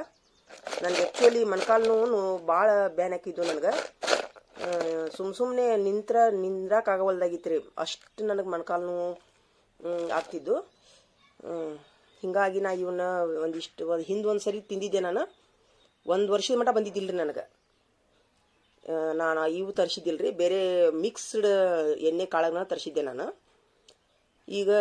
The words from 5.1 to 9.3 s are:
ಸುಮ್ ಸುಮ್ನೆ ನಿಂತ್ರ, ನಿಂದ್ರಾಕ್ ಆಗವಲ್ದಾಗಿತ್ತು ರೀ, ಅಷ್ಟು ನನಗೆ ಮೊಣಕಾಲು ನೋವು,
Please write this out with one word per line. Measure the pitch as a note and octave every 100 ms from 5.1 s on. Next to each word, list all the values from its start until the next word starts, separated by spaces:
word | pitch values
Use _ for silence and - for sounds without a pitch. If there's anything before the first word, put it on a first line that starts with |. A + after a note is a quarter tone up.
ಸುಮ್ | - F#3+ F#3+
ಸುಮ್ನೆ | B3 B3 B3 G#3+
ನಿಂತ್ರ, | G3 G#3 G#3 A#3 A#3 G3
ನಿಂದ್ರಾಕ್ | F#3 F#3+ F#3 G#3+ A3
ಆಗವಲ್ದಾಗಿತ್ತು | F#3+ F#3+ F#3 F3 E3+ F3
ರೀ, | D#3+ - -
ಅಷ್ಟು | D#3+ - - - G#3+
ನನಗೆ | G3 F#3+
ಮೊಣಕಾಲು | E3+ - F3 F3
ನೋವು, | F3 F3 F3 _